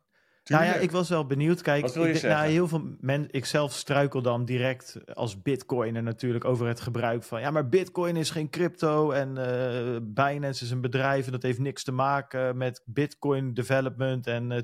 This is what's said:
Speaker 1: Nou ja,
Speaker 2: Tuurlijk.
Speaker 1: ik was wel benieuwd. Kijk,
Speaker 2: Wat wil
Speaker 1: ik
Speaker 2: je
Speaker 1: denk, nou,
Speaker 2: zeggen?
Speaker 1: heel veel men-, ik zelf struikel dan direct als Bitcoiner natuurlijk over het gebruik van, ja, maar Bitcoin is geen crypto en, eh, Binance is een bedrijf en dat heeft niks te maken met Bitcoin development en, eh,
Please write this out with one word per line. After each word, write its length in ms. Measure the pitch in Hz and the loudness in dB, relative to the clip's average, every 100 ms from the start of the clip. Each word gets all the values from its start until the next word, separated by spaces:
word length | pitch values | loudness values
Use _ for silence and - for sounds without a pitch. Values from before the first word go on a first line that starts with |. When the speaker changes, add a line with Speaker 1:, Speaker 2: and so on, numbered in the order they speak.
| _ _ _ _ | _ _ _ _
Speaker 1:
Nou 180 | - 151 | 2 4
ja, 60 | 170 | 4
Speaker 2:
Tuurlijk. 200 | 180 175 | 2 2
Speaker 1:
ik 60 | 175 | 0
was 120 | 170 | 0
wel 180 | 165 139 | 0 0
benieuwd. 360 | 139 151 175 | 2 2 2
Kijk, 200 | - 143 | 2 2
Speaker 2:
Wat 120 | 135 | 0
wil 100 | 160 | 2
Speaker 1:
ik 100 | 165 | 2
Speaker 2:
je 60 | 156 | 2
Speaker 1:
denk, 40 | |
nou, 120 | 139 151 | 2 2
Speaker 2:
zeggen? 160 | 156 | 4
Speaker 1:
heel 140 | 160 175 | 2 2
veel 280 | 156 135 - | -2 -4 -6
men-, 280 | 127 143 147 | -2 -2 -2
ik 140 | 139 | -4
zelf 280 | - 151 143 | 0 0 0
struikel 500 | - - 139 143 135 | -4 0 2 2 0
dan 220 | 123 120 | 0 0
direct 720 | 123 127 131 127 - - - | 0 0 0 -2 -10 -18 -12
als 280 | - 117 98 | -6 -4 -4
Bitcoiner 600 | 143 127 - 127 113 113 | -4 -4 -2 -2 0 -2
natuurlijk 420 | 117 113 123 120 | -4 -2 -2 0
over 220 | 131 123 120 | 0 0 0
het 140 | 117 | -2
gebruik 420 | - 117 117 117 | -4 0 0 0
van, 180 | - 113 | -4 -6
ja, 100 | 135 | 0
maar 180 | 156 135 | 0 4
Bitcoin 480 | 185 185 - 175 170 | 2 2 -2 0 0
is 140 | 151 | -2
geen 200 | 160 151 | -2 -4
crypto 600 | 156 175 175 156 151 151 | 0 -2 2 2 4 4
en, 260 | 139 135 131 | 2 -2 -2
eh, 580 | 127 123 127 123 120 117 | -2 0 0 -2 -2 -2
Binance 640 | 110 104 139 143 139 127 | -2 2 2 2 -4 -4
is 60 | 120 | -4
een 100 | 127 | -2
bedrijf 460 | 127 135 135 139 127 | 0 2 2 2 0
en 60 | |
dat 100 | 123 | -2
heeft 160 | 127 123 | 0 0
niks 260 | 139 - | -2 -4
te 80 | - | -4
maken 640 | 127 135 139 131 131 127 127 | 0 2 0 -2 -2 -2 0
met 260 | 127 123 | -4 -4
Bitcoin 720 | - 113 147 - 143 135 131 | -6 -2 -2 -2 0 0 0
development 720 | 120 120 135 131 117 131 131 120 | -2 2 2 0 -2 -2 -2 -2
en, 260 | 120 120 | -2 -2
eh, 80 | 120 | -4